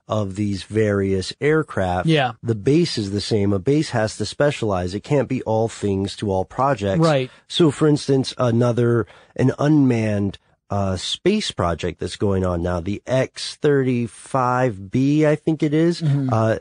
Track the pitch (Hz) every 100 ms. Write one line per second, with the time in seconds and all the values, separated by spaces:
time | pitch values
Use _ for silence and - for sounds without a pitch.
0 | - 107 98 95 104 98 - 104 107 101
1 | 98 95 90 - 139 156 151 - 92 90
2 | 165 156 123 113 117 110 101 156 170 -
3 | 101 101 - 110 101 98 92 147 156 120
4 | 110 - 107 - 147 139 110 92 90 101
5 | - 151 123 127 - 110 113 - 104 95
6 | 98 - 107 95 92 - 135 127 101 98
7 | 165 143 127 - - - 170 - 156 147
8 | - 139 123 - 123 117 120 117 120 117
9 | 107 - - - 127 - 147 156 135 117
10 | 110 104 101 - _ _ _ 101 98 92
11 | - - 175 214 - - 87 85 90 82
12 | 90 - 104 95 92 87 87 87 85 104
13 | - 131 131 - - - 151 143 131 123
14 | 117 - - 135 123 123 131 95 98 127
15 | 139 151 151 151 - 156 156 156 165 170
16 | 160 139 131 113 113 110